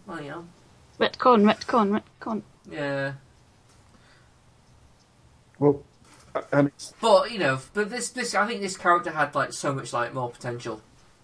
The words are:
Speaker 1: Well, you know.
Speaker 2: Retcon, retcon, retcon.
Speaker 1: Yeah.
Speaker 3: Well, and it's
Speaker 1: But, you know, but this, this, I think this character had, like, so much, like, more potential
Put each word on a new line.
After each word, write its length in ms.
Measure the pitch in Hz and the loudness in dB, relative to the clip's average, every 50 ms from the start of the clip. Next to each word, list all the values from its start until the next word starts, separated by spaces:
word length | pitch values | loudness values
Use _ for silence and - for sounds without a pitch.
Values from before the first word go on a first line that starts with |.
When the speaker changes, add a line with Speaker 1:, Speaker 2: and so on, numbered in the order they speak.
| - | -14
Speaker 1:
Well, 160 | 202 170 160 | -14 -12 -12
you 80 | 147 143 | -10 -12
know. 140 | 151 170 170 - - _ _ _ _ _ _ _ _ - | -12 -14 -16 -18 -20 _ _ _ _ _ _ _ _ -2
Speaker 2:
Retcon, 440 | 233 - - - - 262 247 208 202 | -2 -2 0 2 4 6 6 6 6
retcon, 580 | 214 - - - - - 240 208 196 208 214 - _ _ - | 4 4 2 -2 0 0 2 2 2 0 -2 -4 _ _ -14
retcon. 200 | - 247 220 208 - _ _ _ - - | -10 -8 -8 -8 -8 _ _ _ -20 -14
Speaker 1:
Yeah. 440 | - 156 143 139 139 139 135 139 135 139 - _ _ _ _ _ _ _ _ _ _ _ _ _ _ - _ _ _ _ _ _ _ _ _ _ _ _ _ _ - _ _ _ _ _ _ _ _ _ _ _ _ _ _ _ _ - | -8 -6 -6 -4 -4 -4 -4 -6 -8 -10 -16 _ _ _ _ _ _ _ _ _ _ _ _ _ _ -20 _ _ _ _ _ _ _ _ _ _ _ _ _ _ -20 _ _ _ _ _ _ _ _ _ _ _ _ _ _ _ _ 2
Speaker 3:
Well, 240 | 139 147 143 - - _ _ _ _ - - - - - - - - - | 4 4 4 2 -2 _ _ _ _ -20 -20 -20 -14 -8 -8 -8 -4 0
and 160 | 139 143 143 | 2 4 4
it's 260 | 143 - - - - - - | 2 0 -8 -18 -18 -8 -2
Speaker 1:
But, 300 | - - 202 185 190 220 | 4 6 6 6 6 2
you 80 | 233 196 | -2 -2
know, 200 | 160 135 131 131 - - - | 0 0 -2 -2 -6 -6 -4
but 160 | 202 214 190 | -4 -4 -4
this, 200 | 247 247 - - | -4 -8 -8 -8
this, 260 | - 254 233 - 208 | -6 -6 -6 -2 0
I 100 | 190 208 | 0 0
think 140 | 226 226 202 | -2 -2 -4
this 160 | 202 185 - | -6 -6 -6
character 340 | - - 180 170 170 - 175 | -2 2 4 4 4 2 -2
had, 240 | 156 156 147 143 - | -2 -2 -2 -2 0
like, 180 | - - - - | -2 -4 -4 -6
so 200 | - - 147 135 | -6 -4 -4 -4
much, 180 | 135 - - 131 | -4 -6 -6 -4
like, 200 | 120 117 117 131 | -4 -4 -4 -4
more 160 | 131 123 120 | -6 -6 -6
potential 520 | - - - 123 120 120 - 120 107 107 - _ _ _ - _ _ _ | -8 -10 -10 -8 -8 -8 -8 -10 -10 -10 -12 _ _ _ -20 _ _ _